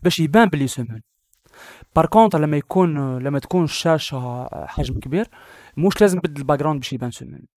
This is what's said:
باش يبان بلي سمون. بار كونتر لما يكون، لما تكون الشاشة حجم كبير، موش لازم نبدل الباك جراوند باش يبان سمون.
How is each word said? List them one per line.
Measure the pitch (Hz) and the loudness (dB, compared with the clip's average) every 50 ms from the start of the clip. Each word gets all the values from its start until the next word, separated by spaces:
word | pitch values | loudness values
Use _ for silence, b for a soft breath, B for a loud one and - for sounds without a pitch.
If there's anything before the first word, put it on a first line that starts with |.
| - | 0
باش | 175 165 - | 0 0 2
يبان | 165 151 143 220 233 202 | -2 4 6 4 4 4
بلي | 156 147 139 127 | 4 0 -2 -2
سمون. | - - 120 117 113 110 - _ _ _ _ _ _ _ _ B B B B B B B B B _ | -2 -6 -8 -8 -10 -14 -16 _ _ _ _ _ _ _ _ B B B B B B B B B _
بار | 160 160 | 2 2
كونتر | 160 - 220 226 214 185 160 | 4 6 6 6 6 4 2
لما | 160 156 147 147 | 2 2 0 -2
يكون، | 139 _ - 185 185 175 156 143 139 135 127 127 | -2 _ 2 2 2 2 2 0 -2 -2 -4 -4
لما | 127 139 143 139 | -4 -2 -4 -4
تكون | - - - 180 170 | -4 -2 0 0 0
الشاشة | 147 - - - 170 160 156 - - 143 131 123 123 120 123 127 - - - - - | 0 -2 -2 2 2 2 2 0 -6 -8 -8 -6 -6 -8 -8 -10 -10 -10 -12 -12 -8
حجم | - - 147 127 123 110 | -6 -6 -4 -4 -4 -8
كبير، | - 131 135 185 226 - B B B B B B B B B - | -6 -4 -4 -4 -4 -4 B B B B B B B B B 0
موش | 160 202 - - | 0 0 4 4
لازم | 214 202 185 185 | 4 4 4 2
نبدل | - 170 147 143 | -2 -4 -6 -6
الباك | 139 131 147 143 | -2 -2 0 0
جراوند | 143 156 151 139 | 0 -2 -2 -2
باش | 123 - 139 | -4 -6 -8
يبان | 123 123 123 | -6 -6 -8
سمون. | 117 - 127 123 - 71 - _ _ | -8 -10 -16 -18 -18 -20 -20 _ _